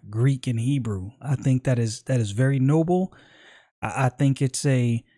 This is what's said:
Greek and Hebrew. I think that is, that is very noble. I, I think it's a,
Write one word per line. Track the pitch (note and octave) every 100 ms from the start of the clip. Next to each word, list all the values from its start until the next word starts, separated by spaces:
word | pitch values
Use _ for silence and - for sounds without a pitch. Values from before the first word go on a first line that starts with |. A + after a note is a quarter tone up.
| G2+
Greek | G#2+ C3 C3 -
and | A#2
Hebrew. | A#2+ C#3+ A2+ G2 F#2+ -
I | C3 C3+
think | C#3+ B2+
that | C3+ B2
is, | A2+ G#2+
that | - C3
is | G#2+
very | G2+ C3 C#3
noble. | C3 D#3 D#3+ F3+ F#3+ - - - - - _ _
I, | A2+ G#2+ C3
I |
think | - C#3 C3
it's | C3+ -
a, | C#3+ C3 A#2+ A#2 -